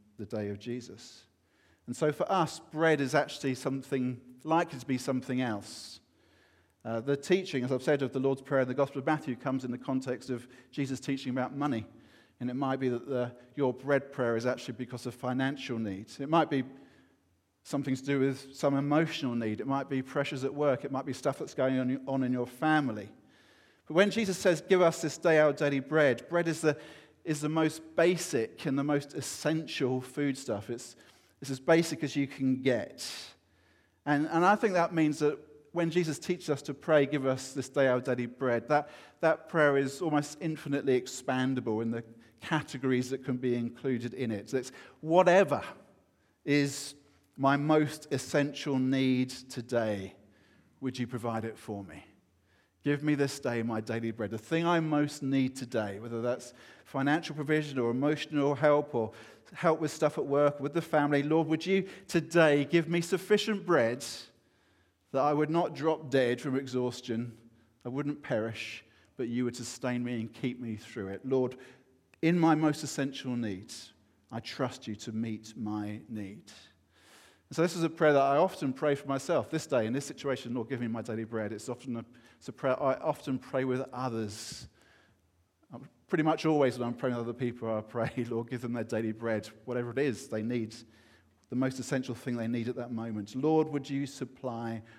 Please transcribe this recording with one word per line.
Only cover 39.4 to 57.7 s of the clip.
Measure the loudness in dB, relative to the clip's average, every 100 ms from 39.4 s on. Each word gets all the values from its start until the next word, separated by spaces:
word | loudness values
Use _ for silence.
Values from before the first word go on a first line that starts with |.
| 0
prayer | 4 6 6
is | 2 -2
almost | 0 0 0 -4
infinitely | -6 -4 -4 -2 2 2
expandable | 0 -10 -2 0 0 0 -2 -2
in | -2
the | -4 -8 -18 -20 -14
categories | -2 -2 -2 -4 2 2 2
that | -4
can | -4 -2
be | 0
included | 0 -2 -4 -2 -2 -4
in | -4 -4
it. | -4 -2
It's, | -4 -4 -12 -20 -10
"Whatever | 2 6 8 8 6 2 -4 -14 -20 _ _ _ _ _
is | 2 2 2 -2 -12 -14 _ _ _ 0
my | 4 4
most | 4 4 4 -4 -6
essential | -6 0 0 0 -2 -2 0
need | 2 2 2 2 0
today, | -4 -12 -12 -2 0 0 -2 -6 -14 _ _ _ _ _ -8
would | -6 -4
you | -6
provide | -4 -4 -4
it | -4 -10
for | -10 -10
me? | -10 -16 -20 _ _ _ _ _ _ _
Give | -2 0
me | 2 2
this | 2 0
day | -2 -2
my | -2 -2
daily | -2 -4 -4
bread." | -4 -6
The | -6
thing | -2 0 2
I | 2
most | 2 2 0 -2
need | 0 2 0 -2
today, | -4 -2 -2 -6
whether | -6 -4
that's | -2 -2 -6 -20 -20 -20
financial | -8 -2 2 2 0
provision | -6 0 0 0